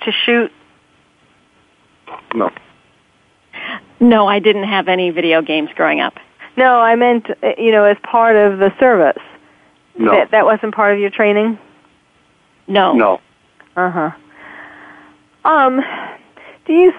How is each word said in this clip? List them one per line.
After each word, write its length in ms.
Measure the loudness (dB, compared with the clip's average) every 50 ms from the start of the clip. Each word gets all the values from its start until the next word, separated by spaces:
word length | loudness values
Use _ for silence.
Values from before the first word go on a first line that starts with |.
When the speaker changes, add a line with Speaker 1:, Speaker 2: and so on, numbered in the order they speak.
| -8
Speaker 1:
to 80 | -8
shoot? 400 | -6 -4 -2 -2 0 0 -2 -4 _ _ _ _ _ _ _ _ _ _ _ _ _ _ _ _ _ _ _ _ _ _ _ _ _ _ _ _ _ _ _ -20 -20 -20 -14 -10 -6
Speaker 2:
No. 140 | -6 -6 -6 -8 -12 _ _ _ _ _ _ _ _ _ _ _ _ _ _ _ _ _ _ -20 -18 -16 -16 -16 -16 -18 _ _ 2
Speaker 3:
No, 260 | 2 4 4 4 2 0
I 120 | 0 0
didn't 280 | 0 0 0 0 -2 -4
have 220 | -4 -4 -2 -2
any 220 | -2 -2 -2 -4
video 300 | -4 -2 -2 0 0 0
games 280 | -2 -2 -4 -4 -6 -6 -6
growing 280 | -4 -2 -2 -2 -2
up. 140 | -4 -6 -8 -12 -20 _ _ -20 -20 -10 -2
Speaker 1:
No, 240 | 0 2 2 4 4
I 160 | 2 2 2
meant, 340 | 2 2 2 0 0 -4 -8
uh, 220 | -8 -6 -4 -4 -4 -2
you 140 | 0 2
know, 120 | 2 4 4
as 140 | 2 2 0
part 340 | -4 -2 0 2 2 4 4
of 220 | 4 4 2 2 0
the 160 | 0 -2 0 2
service. 420 | 2 2 4 4 2 0 0 -4 -8 -20 -20 -20 _ _ _ _ _ _ _ _ _ _ -8
Speaker 2:
No. 160 | -2 0 2
Speaker 1:
That, 200 | 2 2 2 2
that 140 | 2 2 2
wasn't 280 | 2 0 -2 -4 -6 -4
part 200 | -2 0 0 0
of 60 | 0
your 120 | -2 -4
training? 480 | -2 -2 0 0 0 0 0 -2 -4 -6 -12 _ _ _ _ _ _ _ _ _ _ _ _ _ _ _ _ _ _ _ _ -4
Speaker 3:
No. 260 | 0 0 2 2 2
Speaker 2:
No. 280 | 2 2 2 0 -2 _ _ _ _ _ _ _ _ _ _ -6
Speaker 1:
Uh-huh. 340 | -6 -4 -4 -4 -4 -6 -6 -8 -12 _ _ _ -20 -20 -20 -20 -20 -20 -20 -20 -20 -20 -20 -20 -20 -20 _ _ _ _ _ _ _ -4
Um, 360 | 0 0 2 2 2 0 -2 -4 -6 -8 -14 -16 -16 -18 -20 _ _ _ -20 -20 -20 -20 _ _
do 80 | 0 2
you 180 | 4 4 4 4